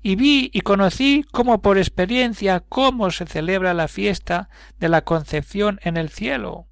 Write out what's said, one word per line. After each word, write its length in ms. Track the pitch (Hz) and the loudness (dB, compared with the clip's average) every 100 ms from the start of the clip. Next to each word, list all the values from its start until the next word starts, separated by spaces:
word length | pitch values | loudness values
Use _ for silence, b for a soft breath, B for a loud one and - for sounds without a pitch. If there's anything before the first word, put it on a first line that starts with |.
Y 140 | 202 190 | 0 2
vi 340 | 277 285 262 | 4 2 0
y 80 | 202 | -4
conocí 640 | - 196 196 - 269 285 285 | 0 2 2 2 2 2 0
cómo 300 | - 247 220 | -2 2 2
por 160 | 202 196 | 4 2
experiencia, 840 | 175 - 185 247 247 208 196 180 | 2 -2 0 0 0 -2 -2 -2
cómo 500 | - - 269 254 190 | -2 0 2 2 -2
se 140 | 156 170 | -4 -8
celebra 480 | 170 160 190 185 | -6 -2 0 0
la 140 | 175 156 | 0 -2
fiesta 600 | - 202 185 - 175 196 b b - | -2 -4 -4 -4 -6 -6 b b -4
de 120 | 165 | 2
la 140 | 165 | 2
Concepción 760 | - 165 151 151 139 196 208 202 | 2 -4 -2 -6 -6 -2 -2 -2
en 140 | 180 165 | -4 -4
el 120 | 160 | -6
cielo. 580 | - 226 269 208 165 - | -6 -6 -6 -6 -12 -18